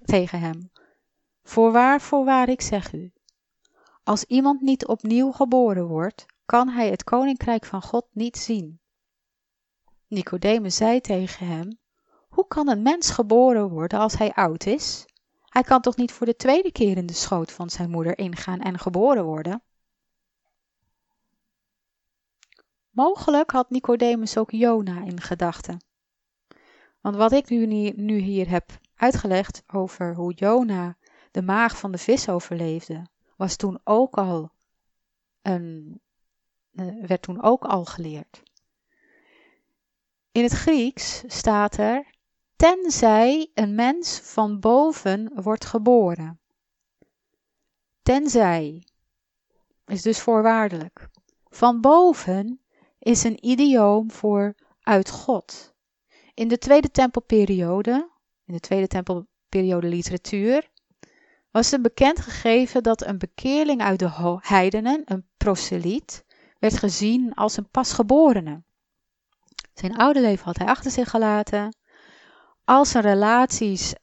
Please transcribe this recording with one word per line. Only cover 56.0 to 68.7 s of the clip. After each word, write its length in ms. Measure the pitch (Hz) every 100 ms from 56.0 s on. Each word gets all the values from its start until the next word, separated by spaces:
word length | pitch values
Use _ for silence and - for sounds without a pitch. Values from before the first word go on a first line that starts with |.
| _ _ _ -
In 120 | 226
de 100 | 240
Tweede 340 | - 285 285
Tempelperiode, 1200 | - 254 240 - 220 196 185 170 185 214 254 349 _ _ _ -
in 80 |
de 60 | 170
Tweede 280 | - 196 190
Tempelperiode 1000 | 190 180 180 180 _ _ 196 185 175 170
literatuur, 800 | 175 - 180 - 208 214 277 - _ _ _ - _ _ _ _
was 140 | 226 240
het 80 |
een 80 | 277
bekend 380 | 233 - 269 339
gegeven 640 | - - 233 233 254 254
dat 220 | 226 220 -
een 120 | 190
bekeerling 640 | 190 - 254 285 302 262
uit 180 | 208 190
de 100 | 180
ho-, 300 | 156 175 180
heidenen, 600 | - 196 185 214 226 302 -
een 200 | 190 - -
proseliet, 880 | 208 180 - 180 170 247 - - _ _ _ _
werd 180 | 220 -
gezien 560 | 202 160 208 247 240
als 240 | - 208 -
een 120 | 208
pasgeborene. 920 | - 254 - 214 277 311 208 160 151 -